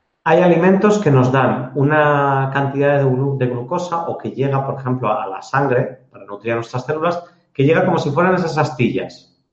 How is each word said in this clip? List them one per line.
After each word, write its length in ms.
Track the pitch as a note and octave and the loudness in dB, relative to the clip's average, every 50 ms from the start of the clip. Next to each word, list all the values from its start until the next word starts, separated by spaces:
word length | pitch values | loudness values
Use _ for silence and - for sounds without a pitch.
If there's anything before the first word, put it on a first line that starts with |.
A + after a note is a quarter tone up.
| _ _ _ _ - | _ _ _ _ -2
hay 180 | E3 D#3+ F3 | 2 2 4
alimentos 580 | F3+ F3+ E3+ E3 E3+ F#3 F#3+ F#3+ - G#3+ G#3 - | 4 4 4 4 4 4 4 4 4 2 2 2
que 120 | - D3+ | 2 2
nos 200 | C3+ C3 B2+ B2+ | 4 4 4 4
dan 400 | C3 C3+ B2+ A#2+ - - - - - | 2 2 0 0 0 -2 -6 -6 -2
una 720 | C#3+ C3+ C#3+ D#3 D3+ D3+ D3 D3 C#3+ C#3+ C#3+ C#3 C3+ C3+ C3+ | 0 0 2 2 2 4 4 2 2 2 0 0 0 -2 -2
cantidad 460 | C3+ C#3 C#3 C3+ C3 C#3 C#3 C#3+ C#3+ C#3+ | -2 -2 -2 -2 0 0 2 2 2 2
de 80 | C#3 | 2
glu-, 320 | C3+ B2+ B2+ C#3 C#3 C3+ C3 | 2 2 0 0 -2 -2 -2
de 100 | B2+ A#2+ | -2 -2
glucosa 600 | B2 A#2+ A#2+ - F3 F3 F3 - E3+ E3+ - - | -2 -4 -6 -6 -6 -6 -4 -4 -6 -6 -4 -6
o 100 | A2 - | -8 -8
que 140 | - A2 | -8 -8
llega, 340 | G2+ A#2+ C3+ C#3+ C3+ - - | -4 -2 -2 0 0 -2 -2
por 140 | - - - | -4 -6 -6
ejemplo, 300 | - B2+ B2+ B2+ A#2+ G#2+ | -4 -4 -4 -2 -2 -2
a 160 | G#2 G#2 F#2+ G2 | -2 -2 -4 -6
la 140 | F#2+ G2 | -8 -10
sangre 680 | - - - C3+ C#3+ C3+ B2 B2+ C#3 - - - _ _ | -8 -4 -2 0 0 2 2 0 0 -2 -6 -12 _ _
para 140 | - G2+ G2 | -20 -20 -16
nutrir 260 | G2+ G2+ G2+ - A#2 | -14 -14 -8 -6 -4
a 40 | A2+ | -4
nuestras 300 | A#2 A2+ - - B2 - | -4 -4 -6 -8 -8 -6
células, 380 | - D3+ D#3 D#3 F3 F3 - - - _ _ _ _ _ | -4 -4 -2 -2 -2 -2 -4 -8 -14 _ _ _ _ _
que 100 | - C#3 | 0 2
llega 220 | D3 D#3+ F#3 F#3 | 4 4 4 2
como 120 | F#3 E3+ D#3 | 2 0 0
si 140 | - D3 | 0 -2
fueran 240 | C3+ D#3 F3 F#3 F#3 | 0 2 2 2 2
esas 220 | E3+ E3 D#3+ C#3+ D3+ | 2 0 -2 -2 -2
astillas, 840 | C#3+ - - - A#2+ G#2 F2+ F2+ F2 - - - - _ _ _ _ _ | -2 -2 0 0 0 0 0 -2 -6 -8 -12 -18 -20 _ _ _ _ _